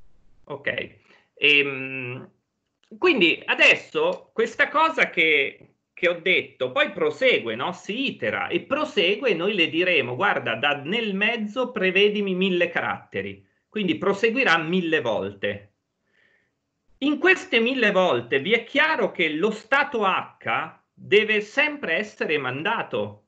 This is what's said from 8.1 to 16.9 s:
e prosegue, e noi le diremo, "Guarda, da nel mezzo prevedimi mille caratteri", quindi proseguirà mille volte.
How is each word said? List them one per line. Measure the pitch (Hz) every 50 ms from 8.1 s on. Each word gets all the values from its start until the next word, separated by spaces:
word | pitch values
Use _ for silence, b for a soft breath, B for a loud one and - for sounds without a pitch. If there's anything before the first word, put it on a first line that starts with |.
| - - 120 107 104 98 92
e | - - 175
prosegue, | - - 269 302 302 - - - 170 180 220 240 277 233
e | 185
noi | 160 175 202 220
le | 180 160 139
diremo, | 143 160 180 180 175 143 120 123 123
"Guarda, | 139 190 202 175 139 - 120 110
da | 117 143 147 143
nel | 139 135 160 208 240 226 208 190
mezzo | 196 208 226 240 233 208 208 - 262 247 247
prevedimi | - 202 185 185 180 196 208 208 202 208 202 190 185
mille | 180 185 196 180 175 175 165
caratteri", | - 143 120 107 92 - - _ - 98 98 101 95 - - _ _ _ _
quindi | _ - 214 202 170 135
proseguirà | - 165 196 196 - 233 226 214 269 247 175 165
mille | 165 156 160 180 185 170 160 160 151
volte. | 123 117 104 92 95 101 101 - 107 101 101 101 - - _ _ _ _ _ _ _ _ _ _ _ _ _ _ _ _ _ _ _ _ _ _ _ _